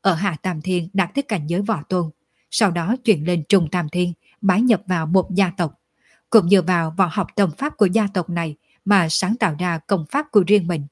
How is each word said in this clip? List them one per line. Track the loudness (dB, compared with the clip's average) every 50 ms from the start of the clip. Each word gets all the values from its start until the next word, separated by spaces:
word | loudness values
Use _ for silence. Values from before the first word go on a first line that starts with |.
Ở | _ 0 -2
Hạ | 0 -2 -4 -4 -4
Tam | _ -6 -6 -4
Thiên | -4 -2 -2 -2 -2 -2
đạt | _ -2 -2 0 -2
tới | -6
cảnh | -4 _ -4 -4 -2
giới | -2 -2 -2
võ | -2 -2 -4 -4 -4 _
tôn, | -2 -2 -2 -2 -6 _ _ _ _ _ _ _
sau | -4 -2 0 0
đó | 0 -2 -2 -2 -2 -2 _
chuyển | 0 0 0 0
lên | -2 -2 -2 0 _
Trung | 2 2 2 0
Tam | -4 -4 -6 -4
Thiên, | -2 -2 -2 -2 -4 _ _ _ _ _
bái | 0 0 2 2
nhập | 4 2 2 2 0
vào | -4 -4 -2 -2
một | 2 2 0 0 0 0
gia | 0 0 0 0
tộc. | -2 -4 -4 -4 _ _ _ _ _ _ _ _ _ _ _
Cũng | 4 4 4 6
nhờ | 4 4
vào | 4 2 0 0 0 -2 0
võ | 0 -2 0
học | 0 -4 -4 -4 _
tâm | 0 0 0 0 -4
pháp | -6 -6 0
của | _ 0
gia | 2 2 0 0 0 -2
tộc | -4 -4 -4
này | -4 -4 -4 -6 -8 _ _ _ _ _ _
mà | 2 2 2 2 0
sáng | -2 -2 -2 -2 -2
tạo | 0 0 -2 -2 -2
ra | -4 -4 -4 -6
công | _ -2 -2 -2 -2 -4
pháp | -4 -6 -6 _
của | 2 2 4
riêng | 4 2 2 2
mình. | 0 -4 -4 -4 -8